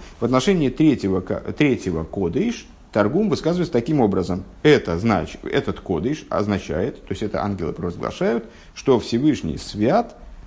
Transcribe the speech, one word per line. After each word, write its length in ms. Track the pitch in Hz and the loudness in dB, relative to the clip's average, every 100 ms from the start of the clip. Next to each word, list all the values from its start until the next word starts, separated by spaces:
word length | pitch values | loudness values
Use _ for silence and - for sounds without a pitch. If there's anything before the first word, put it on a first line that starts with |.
| - - | -14 -4
В 60 | |
отношении 460 | 117 127 202 185 135 | 2 2 4 2 2
третьего 500 | 127 156 123 98 92 | 4 4 4 0 -2
ка-, 320 | - 104 - | -2 -6 -4
третьего 520 | - 147 110 95 80 | 0 2 2 -2 -4
кодыш 600 | 80 101 87 127 214 - - - - | -4 -2 -2 0 -2 -4 -10 -20 -4
Таргум 340 | 110 104 160 214 | 0 2 2 0
высказывается 440 | 135 156 180 156 | 0 0 0 0
таким 280 | 120 117 151 | 0 0 2
образом. 440 | 107 92 92 92 - - | 4 2 0 -4 -8 0
Это 340 | 151 131 - 85 | 4 4 2 0
значит, 440 | 113 92 82 - | 2 2 0 -8
этот 360 | - 135 104 - | -4 -2 -2 -6
кодыш 460 | - 82 110 151 - | -4 -2 -2 -4 -4
означает, 720 | 90 104 95 - 80 123 - | -2 0 -2 -2 -4 -4 -6
то 60 | - | -10
есть 140 | - | -6
это 180 | 107 - | -4 -4
ангелы 300 | 101 95 80 | -4 -4 -6
провозглашают, 720 | - 90 90 113 - 190 233 - - - | -6 -8 -6 -6 -2 -2 -2 -6 -18 -20
что 280 | - - 120 | -4 2 2
Всевышний 580 | - 117 151 123 78 - | 2 0 2 2 -2 -6
свят 580 | - 101 110 208 233 - - - | -8 -2 2 2 0 -8 -20 -20